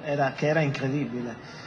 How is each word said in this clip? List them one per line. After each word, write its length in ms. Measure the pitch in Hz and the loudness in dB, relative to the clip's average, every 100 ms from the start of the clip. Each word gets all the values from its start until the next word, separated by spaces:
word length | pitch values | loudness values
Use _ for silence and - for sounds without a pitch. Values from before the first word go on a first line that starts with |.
era, 300 | 156 143 135 - | -2 2 2 2
che 100 | 147 | 2
era 120 | 160 | 4
incredibile. 760 | 143 131 131 147 117 120 120 113 - - | 4 2 0 0 -2 -4 -6 -8 -12 -14